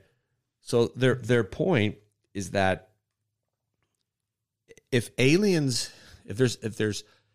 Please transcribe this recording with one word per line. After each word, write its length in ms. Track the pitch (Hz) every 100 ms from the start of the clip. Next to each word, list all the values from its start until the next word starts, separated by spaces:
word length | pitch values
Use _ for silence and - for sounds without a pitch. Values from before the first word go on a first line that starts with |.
| _ _ _ _ _ _
So 240 | - 120 117
their, 280 | - 131 123
their 280 | 110 123
point 520 | 107 - 170 151 104 - _ _ _
is 200 | 101 90
that 360 | 101 95 90 - _ _ _ _ _ _ _ _ _ _ _ _ _ _ _ _ _ _ - -
if 200 | 120 - -
aliens, 720 | 131 170 208 175 143 117 - - - -
if 120 | - 101
there's, 200 | 123 -
if 140 | 113 -
there's 280 | 107 101 - _ _